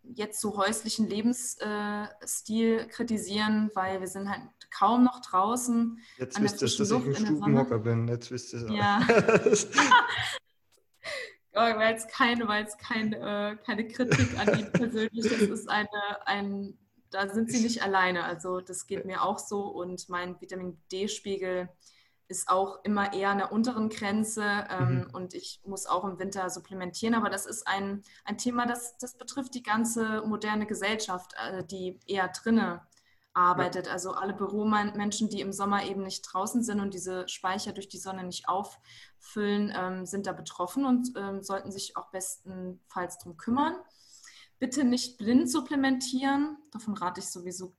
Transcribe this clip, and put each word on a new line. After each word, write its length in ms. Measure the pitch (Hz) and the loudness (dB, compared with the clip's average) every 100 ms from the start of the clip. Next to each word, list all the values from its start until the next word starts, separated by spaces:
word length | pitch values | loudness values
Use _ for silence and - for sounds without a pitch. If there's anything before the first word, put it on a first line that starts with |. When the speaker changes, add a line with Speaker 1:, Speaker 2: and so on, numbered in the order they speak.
Speaker 1:
jetzt 360 | - - 208 - | -16 -8 -6 -2
so 160 | 214 208 | -4 0
häuslichen 500 | 196 220 220 - 202 | 0 0 -4 0 0
Lebens-, 500 | 202 226 247 - - | 2 0 0 -4 -6
äh, 480 | 214 208 208 208 208 - - | -4 -2 -4 -4 -8 -10 -8
Stil 600 | - - 220 226 226 226 | -8 -2 2 4 2 0
kritisieren, 840 | - 233 214 175 208 214 214 214 | -6 -2 -2 -2 0 2 2 2
weil 260 | 196 185 190 | 0 -2 -2
wir 80 | 185 | -4
sind 220 | 196 202 | -6 -6
halt 120 | 196 - _ - | -6 -10 _ -10
kaum 320 | - 202 240 | 2 6 8
noch 160 | 247 - | 6 4
draußen 800 | - 185 202 247 247 233 233 - - - | 0 2 4 2 2 2 2 -2 -14 -8
Speaker 2:
Jetzt 200 | 127 - | -6 2
Speaker 1:
an 60 | |
der 80 | - | 2
Speaker 2:
wisst 100 | - | 2
ihr, 60 | 127 | 0
Speaker 1:
frischen 120 | - | 2
Speaker 2:
dass 120 | 101 | 2
ich 140 | 247 139 | 2 2
Speaker 1:
Luft, 20 | |
Speaker 2:
ein 0 | |
Speaker 1:
in 60 | |
der 120 | 139 214 | 0 2
Sonne. 160 | - | 2
Speaker 2:
Stubenhocker 380 | - 139 123 117 | 6 6 4 0
bin. 280 | 113 117 117 | 2 2 0
Jetzt 240 | 120 - | -2 -4
wisst 220 | 123 - | -10 -8
ihr 60 | 120 | -8
es 60 | 117 | -4
Speaker 1:
Ja. 300 | 208 202 208 247 | 0 2 4 6
Speaker 2:
alle. 520 | 226 - 220 - 208 | 8 8 6 8 4
<laughs> 0 | - | 4
Speaker 1:
<laughs> 400 | 302 285 247 - - - - _ _ _ _ _ _ 587 571 480 - _ | 4 8 8 8 0 -4 -6 _ _ _ _ _ _ -10 -10 -10 -16 _
Ja, 220 | 208 233 214 | 2 4 6
war 140 | 220 | 2
jetzt 200 | 226 - | 2 -4
kein, 380 | - 247 240 220 | 2 4 4 2
war 120 | 208 | 0
jetzt 180 | 208 - | -2 -8
kein, 360 | - 226 214 | -4 -2 0
äh, 440 | 214 208 208 208 214 - | -2 -2 -2 -2 -4 -4
keine 220 | 208 220 | -4 -4
Kritik 520 | - 240 - - - | -2 4 4 4 2
an 200 | 214 220 | 2 2
ihm 120 | 208 | 2
persönlich. 560 | - 233 220 220 226 214 | 0 2 0 -2 0 0
Das 140 | 226 | 4
ist 260 | 202 226 - | 2 2 -2
eine, 180 | 208 208 208 208 208 - | -2 -2 -4 -6 -6 -2
ein, 500 | 202 202 196 202 - _ _ - | -2 -2 -4 -8 -12 _ _ -8
da 200 | 190 196 | -4 -2
sind 160 | 208 226 | 0 0
Sie 80 | 247 | 2
Speaker 2:
Ich 60 | |
Speaker 1:
nicht 200 | 226 226 | 2 0
alleine. 420 | 196 190 180 175 165 | 2 4 4 2 -2
Also 340 | 170 185 180 | -4 -4 -4
das 240 | 185 180 - | -6 -12 -8
geht 140 | 196 | -8
Speaker 2:
Ja. 60 | 190 | -6
Speaker 1:
mir 180 | 185 | -2
auch 160 | 185 208 | 0 -2
so. 220 | - 202 | -4 -6
Und 460 | 202 - 180 180 - | -4 -6 -8 -8 -8
mein 300 | 175 180 175 | -6 -6 -10
Vitamin 380 | - 185 180 165 - | -12 -8 -8 -10 -10
D-Spiegel 800 | 185 202 214 202 196 185 180 180 _ - _ _ _ - | -6 -4 -6 -6 -4 -2 -4 -4 _ -20 _ _ _ -12
ist 220 | 185 - | -6 0
auch 340 | 185 190 - | 2 2 -4
immer 300 | 208 208 196 | -2 0 0
eher 160 | 190 196 | 0 2
an 80 | 202 | 2
der 160 | - | 0
unteren 340 | 214 233 226 214 | 2 2 2 -2
Grenze, 540 | - 202 214 214 214 208 202 208 | -2 -2 0 0 -2 0 0 -2
ähm, 260 | 185 127 127 - | 0 2 2 -2
Speaker 2:
Mhm. 40 | |
Speaker 1:
und 200 | 185 180 | -8 -10
ich 280 | - - - 196 | -10 -12 -14 -10
muss 200 | 190 - | -8 -2
auch 160 | 180 | 0
im 160 | 190 175 | -2 -4
Winter 300 | 190 196 185 | -6 -4 -4
supplementieren. 640 | 180 - 185 180 - 226 233 | -6 -10 -8 -8 -2 0 2
Aber 140 | 202 | 2
das 160 | 196 - | -2 -6
ist 200 | - - | -8 -4
ein, 380 | 196 196 202 - - - | -2 -2 -6 -10 -14 -10
ein 120 | 208 | -4
Thema, 280 | 247 240 240 | -2 0 0
das, 300 | 240 - - | -2 -8 -12
das 200 | 247 - | -12 -12
betrifft 380 | 247 277 254 247 | -10 -8 -8 -8
die 80 | |
ganze 580 | 214 214 226 233 220 214 214 | -2 0 2 0 0 -2 -2
moderne 380 | 208 214 214 208 | -2 0 -2 -2
Gesellschaft, 640 | 185 196 214 - 180 - - | -2 -2 -2 -4 -6 -8 -10
äh, 220 | 117 185 | -8 -6
die 360 | 175 190 185 185 - | -8 -6 -8 -8 -4
eher 220 | 196 180 | 0 0
drinne 540 | - 226 226 185 175 _ _ _ _ _ | -2 2 4 4 -4 _ _ _ _ _
arbeitet. 520 | 180 180 180 175 185 - | 4 4 4 2 0 -4
Speaker 2:
Ja. 60 | |
Speaker 1:
Also 180 | 180 185 | -6 -4
alle 220 | 156 196 | -4 -4
Büromen-, 640 | 202 196 208 214 208 208 202 | -2 -2 0 2 4 2 -2
Menschen, 320 | 208 - 214 | -2 0 -2
die 100 | 202 | -2
im 140 | 196 | -4
Sommer 320 | 202 202 202 180 | -2 0 0 0
eben 180 | 196 | -4
nicht 200 | 190 - | -6 -8
draußen 400 | - 185 208 240 | -6 -4 0 0
sind 180 | 220 208 | 0 0
und 120 | 202 | -2
diese 360 | 185 180 185 180 | -4 -6 -6 -6
Speicher 420 | - 185 202 202 | -6 -4 -4 -4
durch 160 | 196 196 | -8 -12
die 120 | 185 | -12
Sonne 240 | 190 190 180 | -10 -8 -8
nicht 240 | 175 - | -8 -4
auffüllen, 1200 | 185 208 - _ - - - - 214 208 202 208 | -2 -4 -12 _ -20 -20 -20 -10 -4 0 0 0
ähm, 320 | - 185 185 185 | -2 -4 -6 -6
sind 220 | 202 196 | -6 -6
da 60 | |
betroffen 520 | 165 - - - 269 277 | -8 -10 -6 -4 0 2
und, 280 | 247 - - | 2 2 -4
ähm, 280 | 196 196 | -6 -6
sollten 280 | 196 196 - | -6 -6 -6
sich 240 | 190 - - | -10 -8 -10
auch 120 | - | -8
bestenfalls 1080 | 190 - - 190 185 180 180 _ 190 175 - | -8 -8 -10 -12 -10 -10 -12 _ -6 -6 -8
drum 180 | 175 165 | -16 -8
kümmern. 380 | - 254 311 359 - _ _ - - - - - | 0 2 2 0 -12 _ _ -20 -20 -20 -18 -6
Bitte 240 | 254 277 | -4 2
nicht 340 | 247 247 - - | 2 2 -2 -4
blind 320 | 208 247 339 | 4 4 4
supplementieren, 1080 | 320 - 285 269 262 - 262 269 285 302 302 - | 0 0 2 2 2 0 0 2 2 0 -4 -14
davon 260 | 220 - 190 | -10 -6 -4
rate 240 | 180 185 | -4 -4
ich 60 | 190 | -10
sowieso 480 | 185 180 180 180 | -8 -10 -10 -12